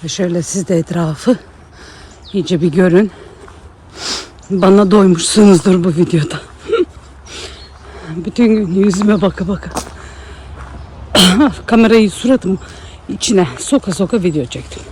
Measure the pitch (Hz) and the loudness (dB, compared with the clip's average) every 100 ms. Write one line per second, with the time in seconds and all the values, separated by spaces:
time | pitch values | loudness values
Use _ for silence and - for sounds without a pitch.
0 | 165 - 185 175 156 190 180 175 160 175 | -10 -6 -4 -2 -4 -6 -2 -2 -2 -4
1 | 165 151 - 240 - - - - - - | -4 -4 -2 -2 -2 -20 -20 -20 -20 -20
2 | - - - 202 160 175 165 151 185 175 | -20 -20 -8 -6 -2 0 0 2 4 4
3 | 208 - - - - - - - - - | 2 -4 -20 -20 -20 -20 -20 -20 -20 -14
4 | - - - - - 190 190 196 202 208 | -10 -10 -12 -20 -6 0 4 4 6 4
5 | 190 170 - - 208 185 196 185 180 160 | 4 2 0 4 6 6 4 2 0 0
6 | 170 170 151 - - - - 415 359 - | 0 0 -2 -8 -14 -20 -4 -2 -2 -6
7 | - - - - - - - - - - | -20 -20 -20 -18 -16 -18 -20 -20 -20 -20
8 | 165 160 170 - 233 214 196 185 202 185 | -14 -10 -8 0 2 2 0 0 0 2
9 | 208 208 190 - 185 196 - - - - | 0 2 0 -2 -6 -6 -8 -12 -12 -18
10 | - - - - - - - - - - | -20 -20 -20 -20 -20 -18 -18 -18 -18 -18
11 | - - 185 185 285 - - 233 226 226 | -4 2 2 4 2 0 0 4 6 4
12 | 214 - 247 262 175 190 - - - - | 4 0 0 0 0 -6 -6 -20 -20 -20
13 | - - - 202 165 - - 277 - 175 | -14 -8 0 0 0 -4 -2 -2 -2 -4
14 | 190 233 180 151 120 - 131 - - | -2 0 -2 -2 -6 -10 -14 -16 -18